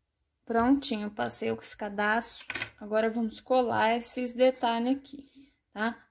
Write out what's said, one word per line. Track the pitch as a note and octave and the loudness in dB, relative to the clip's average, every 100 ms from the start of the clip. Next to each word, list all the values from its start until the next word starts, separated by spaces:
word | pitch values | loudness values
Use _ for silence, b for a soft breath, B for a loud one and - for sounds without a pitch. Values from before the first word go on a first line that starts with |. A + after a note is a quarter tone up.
| _ _ _ _ | _ _ _ _
Prontinho, | - A#3 A#3+ C#4 - G#3+ G#3 | -2 2 4 4 2 -4 -4
passei | G#3 A#3+ - A3+ | -4 -4 -2 -2
o | A3+ - - | -4 -6 -10
cadastro. | G#3 G3+ G#3 A3+ - - - - - - | -8 -2 2 2 0 -6 -8 -10 -10 -12
Agora, | G#3 A3 A3+ | -2 0 2
vamos | A3+ A3 - | 0 -2 -4
colar | - B3+ A#3+ A3 A3 A#3 | 0 2 2 2 2 2
esses | A#3 - B3 | -2 -4 -2
detalhes | A#3 B3+ B3+ A#3 A#3 A#3+ C#4 | 4 4 4 0 0 0 -2
aqui, | - - - - - _ _ | -4 -18 -20 -20 -20 _ _
tá? | G3+ A3+ A#3 _ | -6 -4 -6 _